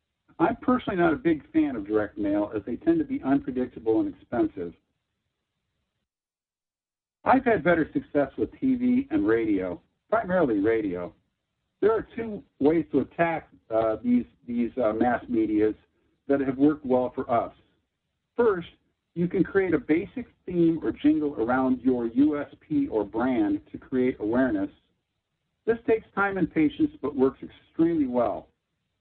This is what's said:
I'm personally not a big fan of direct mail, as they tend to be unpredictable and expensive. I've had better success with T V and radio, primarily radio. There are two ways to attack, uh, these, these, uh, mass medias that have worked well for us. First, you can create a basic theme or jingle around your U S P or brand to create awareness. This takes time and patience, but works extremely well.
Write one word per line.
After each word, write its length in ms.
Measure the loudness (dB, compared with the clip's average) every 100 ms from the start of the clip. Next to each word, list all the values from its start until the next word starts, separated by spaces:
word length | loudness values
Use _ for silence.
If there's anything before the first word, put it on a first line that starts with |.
| _ _ _ -2
I'm 180 | -2 0
personally 420 | 0 0 0 0
not 140 | 2
a 40 | 2
big 340 | 0 -2 0
fan 220 | 0 0
of 120 | -2 -2
direct 300 | -2 -2 -4
mail, 360 | -2 -2 -2
as 80 | -4
they 120 | -8 -4
tend 220 | 0 0
to 40 |
be 160 | 0 -4
unpredictable 760 | 0 0 0 -4 -6 -4 0 0
and 140 | 0
expensive. 580 | -6 _ -2 -2 -4 -12 -12 _ _ _ _ _ _ _ _ _ _ _ _ _ _ _ _ _ _ _ _ _ _ _ _
I've 200 | 2 2
had 200 | 4 2
better 260 | 2 2 0
success 380 | -4 -2 -2 -2 -2
with 120 | -6 -2
T 160 | -2 0
V 320 | 2 0 0
and 160 | 0 2
radio, 540 | 2 2 0 -2 -8 _ _ _
primarily 520 | -2 0 0 2 2
radio. 520 | 2 0 -2 -6 -8 -14 _ _ _ _ _ _
There 120 | 0
are 140 | 0 -2 -10
two 260 | -10 -10 -14 -2
ways 240 | 2 2 0
to 80 | -2
attack, 480 | -2 -2 -2 -2 -10 _ -4
uh, 220 | -2 0 -2
these, 220 | 0 0 0 _ -8
these, 240 | -4 -4 -2
uh, 100 | -2
mass 320 | 0 0 0 -2
medias 460 | -2 0 2 0 -2 _ _ _ _ -2
that 120 | -2
have 160 | 0 2
worked 300 | 2 2 0
well 260 | 0 0
for 140 | -4 -2
us. 220 | -2 -2 -8 _ _ _ _ _ _ _ 0
First, 320 | 0 0 -4 -16 _ _ _
you 120 | -4 -2
can 160 | 0
create 320 | 0 0 2
a 40 | 0
basic 480 | 2 0 0 -8 -12 _ -4
theme 320 | 2 2 2
or 100 | -2
jingle 420 | 0 2 2 0
around 460 | -2 0 0 0 0
your 240 | 0 0 0
U 320 | 2 2 2
S 80 | -6 -14
P 260 | -4 -2 0
or 180 | -2
brand 560 | -2 -2 -2 0 0 -2 -6
to 60 | -16
create 380 | -6 -2 0 -2
awareness. 500 | -2 0 0 -2 -4 -10 _ _ _ _ _ _ _ _ -4
This 120 | -2 0
takes 200 | -2 -2
time 240 | -4 -2 0
and 140 | -2
patience, 400 | 0 0 0 -2 -2
but 140 | -8 0
works 240 | 0 0
extremely 640 | -10 -20 _ 0 0 2 0
well. 400 | 0 -2 -4 -10 _ _ _ _ _